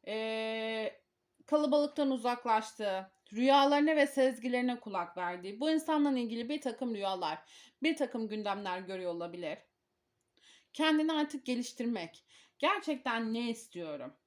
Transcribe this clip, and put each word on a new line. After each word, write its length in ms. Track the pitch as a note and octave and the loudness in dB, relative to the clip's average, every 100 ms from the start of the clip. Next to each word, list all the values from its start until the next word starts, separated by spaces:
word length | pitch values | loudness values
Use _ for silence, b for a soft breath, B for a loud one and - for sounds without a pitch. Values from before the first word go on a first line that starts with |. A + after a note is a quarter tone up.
| F#3+ | -6
ee, 920 | A3 A3 A3 A3 A3 A3 A3 G#3+ - _ _ _ _ - | -6 -4 -4 -4 -4 -4 -4 -6 -8 _ _ _ _ 0
kalabalıktan 680 | D4+ D4 D4 D4 D4+ C#4 | 2 4 4 2 0 0
uzaklaştığı, 1000 | C4 A#3+ A#3+ A#3+ A3 A3 - G#3 F#3+ F#3+ _ _ | 0 0 -2 2 2 2 -6 -4 -4 -6 _ _
rüyalarına 640 | G#3 B3+ C#4 C#4 D4 D4+ D4+ | 2 6 8 8 6 6 4
ve 120 | C#4 | 4
sezgilerine 720 | C#4 C4 A3+ B3 B3 B3 A#3+ | 4 2 2 -2 0 0 -2
kulak 380 | G#3+ F#3+ F3 - | -4 -4 -4 -6
verdiği, 420 | F3 F3+ F#3 G#3 | -6 -6 -10 -2
bu 120 | D4+ | 2
insanla 480 | D#4 D#4 D4+ C#4+ B3+ | 2 2 2 4 2
ilgili 300 | A#3 A#3 A#3 | 0 -4 -4
bir 120 | D4 | -4
takım 340 | C4 A#3 B3 G#3+ | -4 -4 -4 -2
rüyalar, 440 | G3 F#3 E3 - B B B _ | -2 -2 -2 -4 B B B _
bir 120 | D#4 D#4+ | 0 0
takım 320 | B3+ A#3 A3 | -2 -4 -6
gündemler 520 | G#3+ G3+ G3+ G3+ F#3 | -4 -4 -4 -4 -6
görüyor 340 | F#3 F#3+ F3+ | -6 -6 -4
olabilir. 440 | E3+ E3+ F3 E3 D#3+ _ _ _ _ _ _ _ _ b b b | -4 -6 -6 -8 -8 _ _ _ _ _ _ _ _ b b b
Kendini 400 | - D#4+ D4+ D#4 | -2 2 2 2
artık 320 | D#4 D4 C#4 B3+ | 0 -2 -4 -4
geliştirmek, 760 | B3 A#3+ - A#3+ A3 F3 - _ b b _ | -4 -4 -6 -4 -4 -8 -14 _ b b _
gerçekten 760 | D4 G4+ - C4+ C4 A3+ A3 | -2 0 -4 -4 -2 -2 -2
ne 160 | A3+ A#3+ | -2 -4
istiyorum? 640 | A3+ - F3 E3 D3 B2+ - | -6 -10 -12 -10 -8 -12 -16